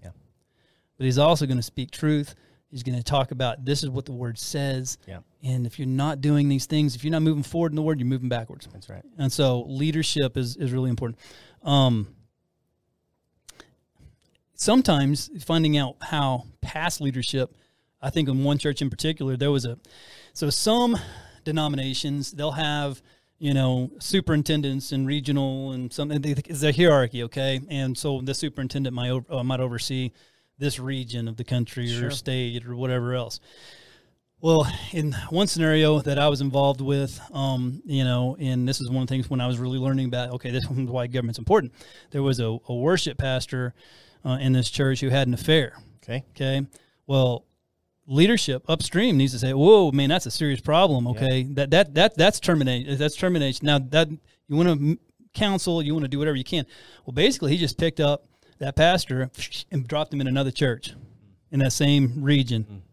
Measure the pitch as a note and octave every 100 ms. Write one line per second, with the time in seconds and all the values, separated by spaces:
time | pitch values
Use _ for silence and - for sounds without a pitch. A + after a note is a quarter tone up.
0 | F2+ - _ _ _ _ _ _ _ _
1 | C3 B2+ D3 E3+ C#3+ B2+ A2+ - B2+ -
2 | D#3 D3+ C#3+ - _ _ _ C3 A#2+ B2
3 | A#2 C#3+ C3 B2+ B2+ A2+ C3 C#3+ C#3+ C3
4 | C3+ B2 B2 A2+ - C#3+ C#3 C3 B2+ -
5 | - F2+ - _ C3 B2+ A#2+ - C3 C3
6 | C#3+ C#3+ C#3+ D3 C#3+ C#3 - D3+ D3+ A#2+
7 | C#3+ D#3+ D#3 D3+ C3+ E3 E3+ D3+ D#3 D3+
8 | B2 C3 B2 A#2+ A2+ - - - - F#2
9 | C4+ A3+ C3+ - C#3 B2 A#2+ C3+ D#3 D#3
10 | D#3 - C3+ C3+ B2 A#2+ C#3 B2+ C3 A#2
11 | A#2+ A2+ - - - _ - C#3+ C3 A#2
12 | G2+ - _ _ _ _ _ _ _ _
13 | _ _ _ _ _ - - _ _ _
14 | - _ _ _ _ - - A#3+ B3+ D3+
15 | C#3 D3 - A3+ - E3 D#3 D3 C3+ -
16 | - D#3 C#3 B2+ - - - D#3 E3 -
17 | C#3+ B2+ A#2+ C3+ B2+ _ _ _ _ _
18 | C3+ E3 C#3+ C3+ C#3 C#3+ - C#3 C#3 A2+
19 | D#3 D#3+ C3+ B2+ C#3 C#3 A#2+ A#2 _ -
20 | - - - - D3 - - A#3 A#3+ A#3
21 | - - - - - D#3 D3+ C#3+ C3+ C3
22 | D3 C#3+ C3+ C#3+ D3+ C#3 D#3 D3 C#3+ C3
23 | _ _ _ _ D3 C#3 C3 B2+ B2+ -
24 | - F#3+ E3+ D#3 D3 D3+ C#3+ C3+ C3+ C#3
25 | C3+ D3 C3+ C#3+ C3+ C3 C3+ B2+ B2 -
26 | D3 D3 D3 C#3 - D#3 D3+ C3 F3 C#3+
27 | B2 A#2+ A#2 - C3+ C3 C#3+ C#3+ C3+ B2+
28 | D3+ C3+ B2+ C3+ D#3 - B2+ C#3+ C3+ B2
29 | B2 B2+ B2 C#3 B2 C3 B2+ A#2+ - C3
30 | B2+ _ _ _ _ _ C#3+ C3+ C3 C3+
31 | A#2+ A#2+ A2+ A2+ A#2+ B2+ A#2 - A#2+ A#2
32 | A#2+ C#3 - C3 B2 A#2+ A#2+ A#2+ C3 B2+
33 | A#2+ B2+ A#2 - _ - - - - _
34 | _ _ _ _ D#3+ D#3+ C3+ - - F3+
35 | D3+ C3+ - E3 G3+ E3 D#3+ D#3 D#3 D3+
36 | C#3+ C#3 D3 C#3+ C#3 C3+ C#3 C3 C3+ C#3
37 | C3+ - - C#3 C3+ B2+ B2 C#3 - C#3
38 | C3 B2 B2+ C3 C3+ B2+ B2 C3 B2+ B2+
39 | B2+ C3 B2 C3 B2 B2 B2+ C3 C3 C3+
40 | C3 B2 B2 B2 B2+ B2+ B2+ C3+ B2+ B2+
41 | A#2+ B2+ A#2+ A2+ G#2+ G#3 B2+ _ - -
42 | - C#3+ C#3 B2 A2+ A2+ - B2 C#3 F3+
43 | - B2 C3+ B2+ - C3 B2 - - -
44 | - _ C#3 B2+ C3+ B2+ A#2+ - C3+ C3+
45 | C3+ C3+ B2+ B2 - D#3+ B2+ - - _
46 | - A#2+ - - C3+ C3+ C#3 - _ _
47 | - C#3 B2+ A#2+ _ _ _ _ _ _
48 | - C3+ F#3 A#3 - C3 - E3 - F3
49 | A#3+ C#3+ C3+ B2+ B2+ C3+ D#3+ G#3+ F3 C#3
50 | C#3 F3 - - D3+ B2+ - D#3 F#3+ C3+
51 | A#2+ A2 C3 C3 C3 C#3 C#3+ D#3+ F#3 D3
52 | G#3 - F3 G#3 - E3 C3 B2 C3+ C#3
53 | D3 - F#3 F3 C#3 B2+ D3+ D3 C3 D3+
54 | D#3+ D#3 _ _ _ D3 F3 D3+ C#3+ E3+
55 | _ _ _ - G#3+ F#3+ F#3 E3+ D3 D#3+
56 | C#3 C#3 D3+ C#3 B2+ F3 C#3 - - -
57 | - B2+ G#3 C4 D3 D#3+ D#3 - E3 -
58 | C#3+ C#3+ _ _ _ _ C#3 C#3 D#3+ F3+
59 | - C3 C3 - - - - D#3 A#2+ D3+
60 | D3+ C#3+ C3 C3+ C3+ - C#3+ A#2 - -
61 | - - _ _ _ C3+ C3+ - C#3+ C#3+
62 | C3+ B2+ C3+ D3 B2+ A#2 G#2 G2+ -